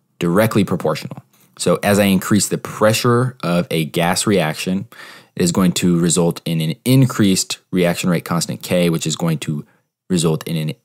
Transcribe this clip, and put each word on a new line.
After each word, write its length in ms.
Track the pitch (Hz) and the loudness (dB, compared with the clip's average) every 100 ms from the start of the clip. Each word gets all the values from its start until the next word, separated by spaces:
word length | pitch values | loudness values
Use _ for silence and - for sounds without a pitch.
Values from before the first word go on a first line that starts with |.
| _ - | _ -4
directly 460 | 87 92 113 113 | 0 2 2 2
proportional. 580 | 92 87 78 78 - - - _ _ - | 0 -2 -4 -4 -8 -14 -20 _ _ -6
So 180 | 92 85 | -2 0
as 160 | 101 101 | 2 2
I 60 | 101 | 4
increase 420 | 95 - 104 - | 2 2 0 0
the 100 | - | -4
pressure 800 | - - 107 113 123 120 127 - | -6 0 2 2 2 2 0 -4
of 240 | 87 87 - | -2 -2 0
a 160 | 82 78 | -2 -2
gas 400 | 85 85 90 - | 0 0 0 0
reaction, 600 | 95 78 - 92 95 - - - - _ - | 0 0 -4 -4 -4 -6 -14 -20 -20 _ -2
it 60 | |
is 100 | 87 | 0
going 220 | 90 90 | 2 2
to 260 | - 92 85 | 2 2 2
result 420 | 85 85 85 - - | 2 2 0 -2 -4
in 160 | 82 | -2
an 120 | 80 - 123 | -4 -4 2
increased 760 | 131 131 - 101 92 - - _ | 4 4 4 2 2 -2 -8 _
reaction 400 | 92 87 85 92 | 0 0 0 -2
rate 160 | 80 - | -2 -2
constant 380 | 85 - - | -4 -4 -6
K, 260 | - 90 87 | -2 0 2
which 160 | 82 80 | 0 -4
is 120 | 71 | -2
going 220 | 85 78 | -2 -2
to 260 | - 73 - _ _ _ - | -4 -6 -10 _ _ _ -4
result 380 | 90 82 78 - | 0 0 -2 -4
in 80 | 82 | -4
an 180 | 78 - | -4 -4